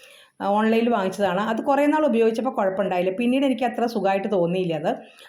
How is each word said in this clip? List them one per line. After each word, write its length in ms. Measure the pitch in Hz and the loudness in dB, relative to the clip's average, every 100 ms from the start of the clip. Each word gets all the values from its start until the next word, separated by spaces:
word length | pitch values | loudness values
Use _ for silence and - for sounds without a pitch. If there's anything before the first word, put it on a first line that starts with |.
| - - - | -20 -20 -20
ആ, 140 | - 190 | -6 0
ഓൺലൈനിൽ 400 | 208 220 226 233 | 2 2 2 2
വാങ്ങിച്ചതാണ്. 520 | 220 190 185 196 180 | 0 -2 0 -2 0
അത് 180 | 220 226 | -2 -2
കുറേ 220 | 294 269 294 | 0 2 2
നാൾ 180 | 311 294 | 2 2
ഉപയോഗിച്ചപ്പോൾ 480 | 226 226 226 254 | 2 2 0 -4
കുഴപ്പമുണ്ടായില്ല. 580 | 240 196 190 185 180 185 | -2 -2 0 -2 0 -2
പിന്നീട് 320 | 185 240 262 277 | 0 0 2 0
എനിക്ക് 200 | 247 247 | 0 -2
അത്ര 200 | 233 233 | -2 -2
സുഖമായിട്ട് 440 | 226 190 196 208 | 0 0 0 0
തോന്നിയില്ല 460 | 196 170 180 175 156 | 0 0 0 -2 -2
അത്. 140 | 175 262 - - | -2 -4 -8 -20